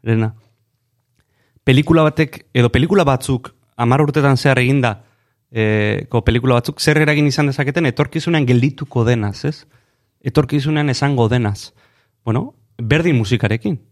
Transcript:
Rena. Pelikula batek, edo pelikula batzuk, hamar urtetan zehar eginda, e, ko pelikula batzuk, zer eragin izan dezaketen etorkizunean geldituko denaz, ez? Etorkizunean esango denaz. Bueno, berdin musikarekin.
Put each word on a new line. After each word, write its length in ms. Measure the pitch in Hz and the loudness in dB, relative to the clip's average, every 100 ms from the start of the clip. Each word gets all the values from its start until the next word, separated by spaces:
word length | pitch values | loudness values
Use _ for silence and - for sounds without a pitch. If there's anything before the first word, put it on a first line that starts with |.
Rena. 300 | 113 113 110 - _ _ _ _ _ _ _ _ _ _ _ _ - | 0 0 0 -4 _ _ _ _ _ _ _ _ _ _ _ _ 2
Pelikula 360 | 131 147 160 | 2 4 2
batek, 400 | 156 151 160 - _ | 2 0 -4 -6 _
edo 180 | 123 120 | 0 2
pelikula 360 | 127 156 190 143 | 2 2 2 2
batzuk, 460 | 127 - 127 - _ _ - | 0 -2 -6 -6 _ _ -4
hamar 260 | 117 131 | 0 2
urtetan 340 | 147 151 139 131 | 2 2 2 2
zehar 220 | 143 127 | 2 2
eginda, 380 | 123 139 123 101 _ _ _ _ _ | 2 0 0 -4 _ _ _ _ _
e, 540 | 117 107 107 104 107 - | -2 0 0 0 -4 -2
ko 160 | 120 | -2
pelikula 320 | 110 117 131 120 | 0 0 2 0
batzuk, 220 | - - | -2 -4
zer 160 | - 156 | 0 2
eragin 300 | 156 147 147 | 2 2 0
izan 180 | 131 143 | 0 -2
dezaketen 380 | 131 139 147 156 | -2 -4 -2 -2
etorkizunean 600 | - 131 165 170 165 127 | -2 -4 -4 -2 0 2
geldituko 580 | 123 135 147 - 120 117 | 2 2 -2 -6 -2 0
denaz, 380 | 120 104 98 | 0 -2 -4
ez? 120 | 143 156 _ _ _ _ _ _ | -8 -8 _ _ _ _ _ _
Etorkizunean 680 | 127 151 135 147 139 156 147 | -2 -2 0 -2 -2 -2 -2
esango 380 | 127 143 135 110 | -2 -2 0 2
denaz. 420 | 123 107 101 - _ _ _ _ _ - | 0 -2 -4 -12 _ _ _ _ _ -4
Bueno, 280 | 113 240 _ _ | -4 -4 _ _
berdin 420 | - 113 147 170 131 | -12 -2 0 2 0
musikarekin. 600 | 104 120 104 - 208 156 _ | 0 -2 -2 -2 -4 -6 _